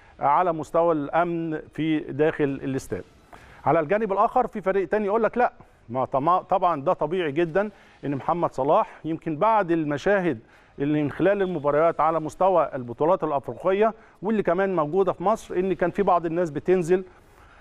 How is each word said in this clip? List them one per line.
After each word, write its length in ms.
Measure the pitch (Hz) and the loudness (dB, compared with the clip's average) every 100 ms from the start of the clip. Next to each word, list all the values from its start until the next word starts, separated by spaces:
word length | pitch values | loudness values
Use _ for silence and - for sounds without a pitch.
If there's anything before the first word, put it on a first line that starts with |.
| - - | -20 -4
على 320 | 135 151 180 | 0 2 2
مستوى 420 | 160 147 165 170 | -2 -2 2 2
الأمن 640 | 160 139 165 175 170 165 156 | 0 -2 -2 0 -2 -4 -8
في 400 | - - 156 156 | -8 -6 -2 -2
داخل 460 | - 135 156 156 | -2 0 0 0
الاستاد. 600 | 147 135 139 131 - 95 - _ _ - - - | -2 -4 -6 -6 -6 -10 -10 _ _ -20 -20 -6
على 160 | 131 160 | 0 0
الجانب 320 | 151 208 220 | 0 -2 0
الآخر 340 | 196 226 - 226 | 0 0 0 -2
في 140 | 220 | -4
فريق 280 | 190 196 180 | -2 -2 0
تاني 180 | 214 202 | -2 0
يقول 160 | 220 | 0
لك 160 | 214 233 | 0 0
لا، 140 | 247 - - _ - | -2 -2 -20 _ -8
ما 160 | 127 | -4
طما-، 380 | 123 135 151 180 | -2 0 2 0
طبعا 400 | 127 190 180 156 | 0 0 0 0
ده 100 | 143 | 0
طبيعي 400 | 180 151 185 156 | -2 -2 -2 -2
جدا 380 | 139 175 170 208 - - - | 0 0 0 -2 -6 -20 -10
إن 100 | 143 | -6
محمد 380 | 139 - 170 160 | -4 -2 -2 -2
صلاح 480 | - 139 185 - - | 0 2 2 0 -6
يمكن 320 | 156 160 165 151 | -8 -8 -6 -2
بعد 340 | 208 220 175 | 2 2 2
المشاهد 680 | 170 147 143 190 202 175 113 - - _ - | 0 -2 -2 2 2 0 -4 -8 -20 _ -6
اللي 240 | 143 151 | -2 0
من 80 | 143 | 0
خلال 320 | - 175 202 | 0 2 2
المباريات 580 | 185 170 143 147 165 156 | 0 -2 0 2 2 2
على 200 | 151 165 | 0 0
مستوى 500 | 156 - 185 175 147 | -4 0 2 4 2
البطولات 500 | 135 123 117 151 190 | -4 -8 -2 2 2
الأفريقية 680 | 156 139 127 113 170 196 214 214 - _ | 0 -2 -4 -4 0 2 2 0 -14 _
واللي 200 | 185 214 | -2 0
كمان 340 | 180 175 196 180 | 2 2 2 0
موجودة 360 | 147 185 185 | 0 0 0
في 100 | - | 0
مصر، 340 | 185 220 - 180 | 0 -2 -4 -2
إن 160 | 190 | -2
كان 180 | 170 175 | 0 0
في 120 | - | 0
بعض 240 | 202 175 165 | 2 2 0
الناس 240 | 165 175 | -2 -2
بتنزل، 540 | 143 - 185 160 185 185 - _ - - - | -2 2 2 4 0 0 -18 _ -20 -20 -20